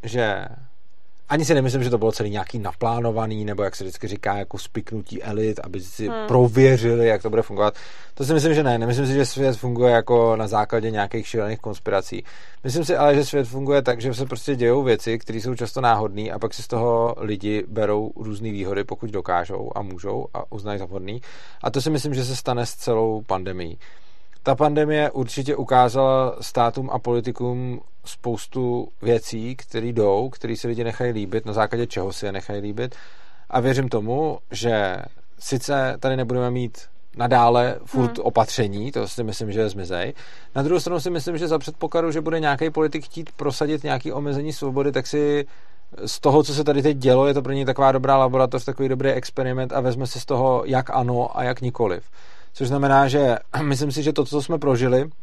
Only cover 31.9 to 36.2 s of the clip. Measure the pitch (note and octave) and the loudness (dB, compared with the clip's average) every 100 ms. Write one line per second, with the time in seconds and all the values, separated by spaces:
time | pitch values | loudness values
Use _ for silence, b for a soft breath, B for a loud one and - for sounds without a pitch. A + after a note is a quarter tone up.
31.9 | - F#2+ F#2 G#2 F#2+ - G2+ G#2 G#2 B2+ | -4 -4 -4 -6 -6 -6 -6 -6 -4 -6
32.9 | B B B B B B A#2+ B2 B2+ B2+ | B B B B B B 0 2 2 0
33.9 | A2+ G#2+ C3 D#3 F#2 - G#2 A#2 A2 G2 | -2 0 -2 -2 -4 -8 -4 0 2 2
34.9 | F#2 - - - - - C3 - C#3+ C3 | -2 -8 -10 -10 -10 -4 -4 -2 0 0
35.9 | C3 C3+ C3 | -2 -2 -2